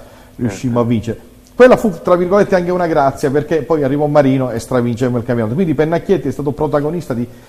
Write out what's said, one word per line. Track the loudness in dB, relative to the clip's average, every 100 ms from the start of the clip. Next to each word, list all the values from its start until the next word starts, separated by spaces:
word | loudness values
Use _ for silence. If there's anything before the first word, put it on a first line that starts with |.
| -14 -20 -20 -8
riuscimmo | -6 -4 -2 0
a |
vincere. | 0 0 -2 -8 -14 -20 -6 6
Quella | 6 6
fu, | 2 -2
tra | 0 0
virgolette, | 2 2 2 0
anche | 0
una | -2 0
grazia, | 2 0 0 -2
perché | -2 0 -2
poi | 0 0
arrivò | 0 0 2
Marino | 2 4 2 -2
e | -6
stravincemmo | -4 -2 -2 -2 -2 -2
il | -2
campionato. | -2 -2 -2
Quindi | 0
Pennacchietti | 0 0 -2 0 0 0
è |
stato | -4 -6
protagonista | -4 -2 -2 -2 -4 -6
di | -6 -6 -10